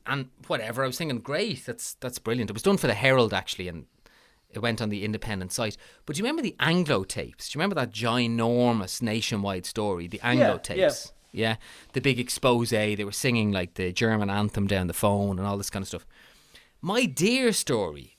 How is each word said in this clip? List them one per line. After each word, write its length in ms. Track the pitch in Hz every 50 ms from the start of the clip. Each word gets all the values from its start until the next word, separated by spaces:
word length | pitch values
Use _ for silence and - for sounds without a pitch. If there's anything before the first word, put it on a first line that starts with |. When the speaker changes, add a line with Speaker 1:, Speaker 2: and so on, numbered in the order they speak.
| -
Speaker 1:
and 240 | - 135 139 131 131 _ _ - -
whatever. 360 | 175 131 107 110 117 123 135
I 40 | 131
was 100 | 127 -
thinking, 220 | 170 156 127 117
"Great, 460 | 104 - 139 165 208 233 175 - -
that's, 280 | - 120 - - - -
that's 240 | - - 127 123 -
brilliant." 300 | - 110 117 127 113 98
It 40 | 104
was 100 | 107 -
done 140 | - - 135
for 100 | - 139
the 60 | 107
Herald 400 | 101 131 135 131 131 117 104 98
actually, 340 | 95 - - - - 92 87
and 180 | 85 82 - _ _ _ _ - _ _ _ _ _ _ _ _
it 100 | - 117
went 220 | 104 117 113 104
on 80 | 120 107
the 140 | 104 101 98
Independent 460 | 107 107 104 - 110 107 95 92 90
site. 260 | - - 117 107 - - - - - _ _
But 100 | - 123
do 40 | 156
you 40 | 202
remember 160 | 247 311 330
the 140 | 277 185 - -
Anglo 440 | - 160 165 180 180 147 135 98 95
tapes? 460 | - - - 73 60 - - - -
Do 80 | - 139
you 20 |
remember 160 | 170 208 190
that 160 | 151 127 110
ginormous 1080 | 101 107 113 117 117 123 120 117 117 117 117 117 120 123 123 120 117 110 98 90 - -
nationwide 640 | 123 113 110 113 107 - 120 104 98 101 95 92 87
story, 420 | - - - 104 104 95 87 87 87
the 140 | 104 101
Anglo 240 | - 123 123 127 226 -
Speaker 2:
Yeah, 60 | 98 - - - -
yeah. 120 | 185 185 151
Speaker 1:
tapes? 260 | 139 - - - - _ _ _
Yeah, 240 | - - 110 113 110 - - - - - - - -
the 80 | 131
big 180 | 127 139 127 117
expose. 500 | 123 - - - - 131 123 120 117 113
They 340 | 120 107 107 107 107 101 104
were 80 | 101
singing, 400 | 104 - - 135 120 117 107 104
like, 220 | 101 95 90 90 -
the 180 | - 92 90
German 380 | 90 - 120 113 110 107 104 98
anthem 380 | 98 101 104 101 - 107 101 98
down 180 | 101 95 90
the 80 | 87 85
phone 460 | - - 104 101 101 101 101 98 92
and 80 | 95 101
all 100 | 101 101
this 140 | 98 -
kind 100 | - 104
of 60 | 95 -
stuff. 180 | - 85 - - - - - - - - _ _ - - - _ _ _
My 260 | - 170 202 240 262
deer 460 | 185 135 - 160 214 247 262 262 240
story 680 | 208 - - - 139 110 98 85 73 71 67 - _